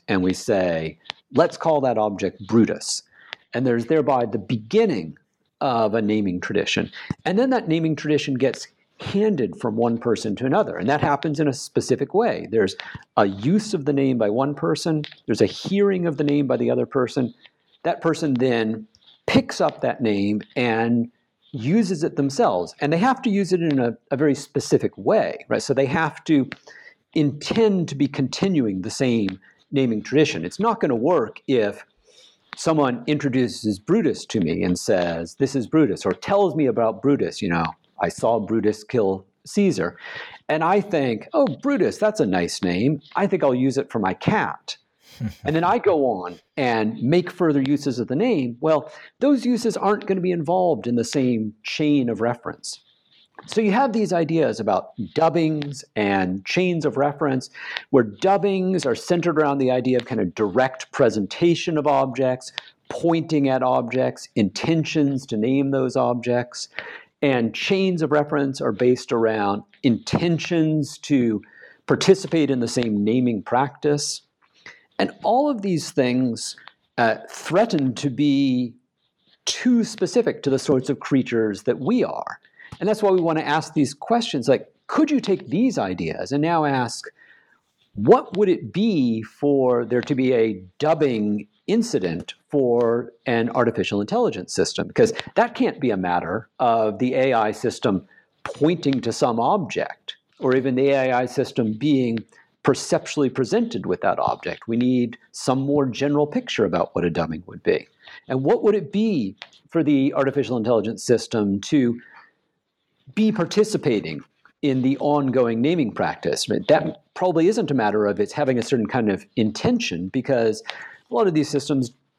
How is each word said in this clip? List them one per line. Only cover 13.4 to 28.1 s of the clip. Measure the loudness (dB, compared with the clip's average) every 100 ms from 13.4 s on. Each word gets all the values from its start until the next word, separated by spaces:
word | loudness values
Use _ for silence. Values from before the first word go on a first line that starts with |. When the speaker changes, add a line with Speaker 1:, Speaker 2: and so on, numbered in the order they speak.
| 0 0 0
Speaker 1:
of | -4 0
the |
name | 0 2 2
by | 0
one | 0 -2 -2
person, | -2 -2 -2 -2 -4 -8 -2
there's | 2
a | 2
hearing | 0 -4 0 2 0 -2
of | -2
the |
name | 0 0 0
by | 0
the | 0
other | 0 0
person. | -2 -2 -2 -4 -6 -20 _ _ _
That | -4 -2
person | 0 0 0 2
then | 2 2 0 -4 -10 _ _ _ 0
picks | 2 2 0
up | -2 -2
that | -4 0
name | 0 0 0 -2 -4 -2
and | 0 0 2 0 -2 _ _ _ _
uses | -6 0 2 2 0
it | -4 -2
themselves. | -2 2 2 0 -4 -4
And | -2
they | 2
have | 2 0
to | 0
use | 0 0
it | 0
in | 2 2
a, | 0 -4 -4
a | 0
very | 2 0
specific | -2 -6 -2 -2 -2 -4
way, | 0 0 0 -6 -4
right? | -4
So | -2
they | -2 0
have | 0 -2 -4 0
to | 2 0 -6 -20 -20 -20 _ _
intend | -2 0 -2 -4 2 2 2 -2
to | -2
be |
continuing | -2